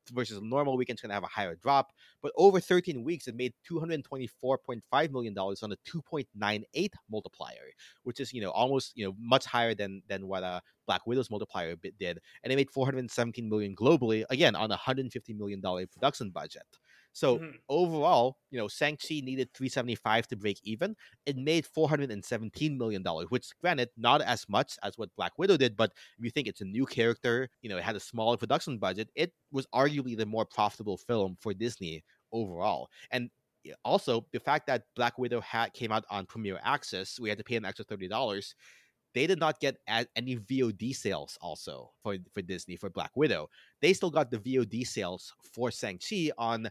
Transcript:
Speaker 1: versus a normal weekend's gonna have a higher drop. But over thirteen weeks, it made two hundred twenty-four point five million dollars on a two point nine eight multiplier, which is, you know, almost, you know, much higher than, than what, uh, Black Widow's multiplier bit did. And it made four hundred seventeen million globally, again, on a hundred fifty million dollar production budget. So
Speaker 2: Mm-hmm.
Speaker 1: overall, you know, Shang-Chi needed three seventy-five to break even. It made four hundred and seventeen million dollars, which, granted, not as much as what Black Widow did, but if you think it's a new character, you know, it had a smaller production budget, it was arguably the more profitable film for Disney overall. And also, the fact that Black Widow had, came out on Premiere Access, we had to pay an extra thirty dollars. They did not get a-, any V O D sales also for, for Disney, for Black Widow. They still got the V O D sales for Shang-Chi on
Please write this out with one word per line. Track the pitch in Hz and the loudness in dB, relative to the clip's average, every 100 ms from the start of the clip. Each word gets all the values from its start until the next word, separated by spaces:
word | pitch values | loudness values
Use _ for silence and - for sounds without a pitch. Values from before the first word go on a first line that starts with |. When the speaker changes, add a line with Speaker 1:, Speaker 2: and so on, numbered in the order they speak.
| - | -8
Speaker 1:
versus | 123 110 104 | -4 -4 -6
a | |
normal | 110 135 143 127 | -2 0 2 0
weekend's | 127 113 | -2 -4
gonna | 110 | -4
have | 101 | -4
a | 92 | -4
higher | - 95 | -4 -4
drop. | 85 131 139 - _ - _ | -4 2 2 2 _ -20 _
But | 147 - | -6 8
over | 196 185 | 8 8
thirteen | - 180 180 135 | 4 4 4 -4
weeks, | 123 175 - | -4 -6 -6
it | 117 | -4
made | 127 - | -4 -6
two | - 165 | -6 -4
hundred | 165 156 | -2 -4
twenty-four | - 135 123 - 127 135 | -6 -8 -8 -6 -2 -2
point | - 117 - | -2 -10 0
five | 135 160 | 2 2
million | 131 117 | -2 -4
dollars | 98 98 98 | -4 -4 -4
on | 107 | -6
a | 95 | -8
two | - 170 | -8 -10
point | - 156 - | -6 -6 -6
nine | 104 104 107 - | -4 -2 -2 -4
eight | 156 202 - - | -4 -4 -4 -10
multiplier, | 107 95 - 65 58 67 - - _ | -8 -8 -12 -14 -14 -18 -20 -20 _
which | 123 120 | -12 -8
is, | 127 | -8
you | 123 | -4
know, | 98 | -2
almost, | 95 127 135 - - | 2 2 2 -2 -6
you | 98 | -6
know, | 95 | -4
much | 117 131 | 4 4
higher | - 120 117 104 | 4 2 2 0
than, | 101 98 - | -4 -6 -8
than | 95 95 | -8 -4
what, | 95 | -4
uh, | 92 90 - _ - | -4 -6 -10 _ -2
Black | 90 113 | -2 0
Widow's | 127 120 | 0 0
multiplier | 104 104 95 85 85 | -4 -6 -4 -4 -6
bit | 87 - | -10 -6
did. | 90 85 _ - | -6 -6 _ -12
And | 120 | 0
it | 135 | 2
made | 135 | 2
four | 139 135 | 2 0
hundred | 131 120 | 0 -4
seventeen | - 120 120 113 | -2 -2 -2 -2
million | 107 101 92 | 0 -2 2
globally, | 120 160 120 110 110 | 6 6 4 2 0
again, | 131 156 90 | 4 4 4
on | 107 | 0
a | 95 | -2
hundred | - 131 127 | -2 -2 -2
fifty | 120 - | -8 -10
million | 104 101 98 | -8 -6 -4
dollar | 95 90 92 | -4 -4 -6
production | - 139 - 107 | 0 0 0 -8
budget. | 85 78 - - _ _ - _ | -8 -10 -12 -20 _ _ -20 _
So | - 143 120 | 0 4 4
Speaker 2:
Mm-hmm. | 160 131 - | 0 -14 -2
Speaker 1:
overall, | 147 175 160 156 143 127 - _ | 2 2 4 6 6 6 0 _
you | 123 | -6
know, | 104 | -4
Shang-Chi | - 151 151 - 151 | 0 0 0 -6 -6
needed | 131 131 123 | -4 -4 -4
three | - 131 | -4 -4
seventy-five | 135 120 110 113 113 - | -2 -2 -2 2 2 0
to | 104 | -4
break | 104 98 | -4 -4
even. | 104 110 196 214 - _ - | -6 -4 -4 -6 -16 _ -6
It | 131 | -4
made | 139 165 - | 2 2 0
four | - 151 | 0 2
hundred | 147 139 | 2 0
and | 104 | -4
seventeen | - 113 110 - 156 139 | -4 -6 -6 -2 -2 0
million | 113 101 | -2 -2
dollars, | 92 82 87 | -2 -4 -2
which, | 123 - - | -4 -4 -4
granted, | 175 151 120 - | 0 2 -2 2
not | 120 143 | 6 6
as | 107 120 - | 6 0 2
much | 104 147 - | 2 2 -4
as | 101 - | -8 -6
what | 101 - | -10 -4
Black | 87 - | -6 0
Widow | 196 165 | 4 6
did, | 127 104 | 6 6
but | 110 - - - | 2 2 -20 -8
if | |
you | 117 | -4
think | 151 117 | -2 -4
it's | - | -6
a | 95 | -6
new | 110 135 | -2 0
character, | - 117 117 123 120 131 _ | 2 2 4 2 0 -2 _
you | 113 | -8
know, | 92 | -4
it | |
had | 107 107 | -2 -4
a | |
smaller | - 113 113 120 | -6 0 2 2
production | 113 147 - 113 | 2 0 0 -2
budget, | 98 92 110 - | -2 -2 -6 -2
it | 170 _ _ | -2 _ _
was | 135 131 | -6 -2
arguably | 120 143 147 127 110 | 4 4 2 -4 -2
the | 107 | -2
more | 113 | 0
profitable | 107 - 104 - 104 90 | -2 2 0 0 -6 -6
film | - 113 95 90 | -2 0 0 -2
for | 110 | -6
Disney | 95 117 - 90 80 _ _ _ | -2 -4 -4 -8 -10 _ _ _
overall. | 117 101 85 101 76 - - - | -6 -4 -2 0 0 -4 -14 -6
And | 127 120 _ _ _ 67 - | -6 -6 _ _ _ -20 -10
also, | 117 190 - 117 - | 0 0 2 0 0
the | 127 | -6
fact | - 151 - | 0 0 2
that | 123 - | -4 -4
Black | - 120 - | -2 -2 0
Widow | 123 117 | -2 -2
had, | - 117 113 | -2 -2 -2
came | - 113 | -4 -2
out | 110 101 | -2 -2
on | 101 90 | -8 -8
Premiere | 117 104 92 | -8 -6 -4
Access, | 104 143 - 95 92 - | -2 -2 -2 -8 -8 -6
we | 110 | -4
had | 104 | -4
to | |
pay | - 117 | -2 -4
an | |
extra | 98 101 | -4 -10
thirty | 107 101 92 | -10 -8 -4
dollars. | 110 123 101 - - - - _ _ _ | -2 -2 -4 -8 -16 -20 -20 _ _ _
They | 123 160 | 0 2
did | 180 | 4
not | 156 151 | 2 2
get | 139 - - | -2 -2 -2
a-, | 113 123 - | -2 -2 -6
any | 127 | -4
V | 123 98 135 | -6 -2 2
O | 120 | 2
D | 98 113 | 0 -4
sales | 127 104 82 71 - | -4 -2 -2 -6 -12
also | 85 76 - 67 58 _ | -12 -10 -12 -14 -16 _
for, | 110 98 90 | -6 -6 -6
for | 104 | -10
Disney, | 90 90 - 87 | -6 -8 -8 -10
for | 98 | -8
Black | 90 78 127 | -6 -4 2
Widow. | 147 87 76 - - - | 2 2 -4 -16 -20 2
They | 156 | 4
still | 190 185 | 4 4
got | 151 127 | 2 2
the | 117 | 0
V | 123 131 | 2 2
O | |
D | 110 110 | 2 -2
sales | 123 117 90 92 - - | -4 -4 -4 -6 -12 -20
for | - - 123 | -18 -4 -4
Shang-Chi | - 110 90 - 208 156 - | -2 -6 -6 -6 -2 -2 0
on | 117 117 113 | 0 0 -4